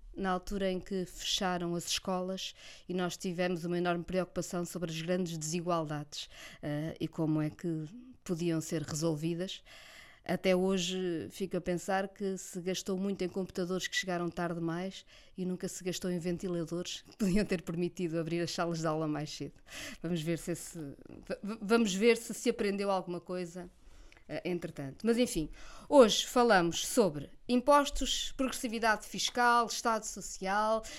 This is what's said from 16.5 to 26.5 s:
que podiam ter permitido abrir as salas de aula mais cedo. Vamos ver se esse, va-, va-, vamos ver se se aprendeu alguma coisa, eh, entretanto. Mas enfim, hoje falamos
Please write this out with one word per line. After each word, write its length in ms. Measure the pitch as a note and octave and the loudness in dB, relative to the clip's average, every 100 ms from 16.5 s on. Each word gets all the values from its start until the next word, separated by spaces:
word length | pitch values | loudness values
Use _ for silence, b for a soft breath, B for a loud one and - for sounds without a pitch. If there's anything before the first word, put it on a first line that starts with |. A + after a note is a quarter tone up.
| E3+ D#3+ F3 F3+ - - | -2 -2 -4 -6 -10 -10
que 80 | - | -2
podiam 280 | G3+ F#3 | 4 4
ter 180 | G3+ F#3 | 4 0
permitido 580 | - E3+ F3 F3 F3 E3 | -2 -2 -2 -2 -2 -2
abrir 220 | D#3+ E3+ | -2 0
as 80 | E3+ | -2
salas 300 | - E3+ E3 | -2 -2 0
de 60 | D#3+ | 0
aula 220 | D#3 D#3 | 0 0
mais 220 | D3 D3+ | -2 -4
cedo. 240 | - C#3+ - - B B B | -8 -10 -12 -16 B B B
Vamos 180 | E3 F3 | -2 -2
ver 180 | D#3 D#3+ | 0 -2
se 140 | E3 | -2
esse, 260 | E3+ - E3+ | -6 -8 -10
va-, 600 | C#3+ - - - - - | -10 -12 -16 -14 -10 -8
va-, 160 | G3 A3+ | -6 -6
vamos 320 | G3 A#3 A3+ | 2 4 4
ver 240 | F#3 A#3 A3 | 4 4 4
se 160 | - | 2
se 160 | G#3+ B3 | -4 0
aprendeu 400 | - G3+ G3 G3+ | 0 0 0 0
alguma 280 | F#3+ F3+ F3 | 0 -2 -6
coisa, 500 | F3 F3+ F3 F3+ F3 - b b b b b | -6 -6 -6 -8 -14 -16 b b b b b
eh, 140 | - | -6
entretanto. 540 | E3+ F3 E3 - C#3 C3+ | -2 -2 -4 -6 -8 -2
Mas 120 | G#3+ A#3 | 2 4
enfim, 320 | B3 E3+ D3+ B B B B | 4 0 -4 B B B B
hoje 380 | C#4+ A3+ - - | 10 10 8 2
falamos 600 | B3+ A#3+ | 4 8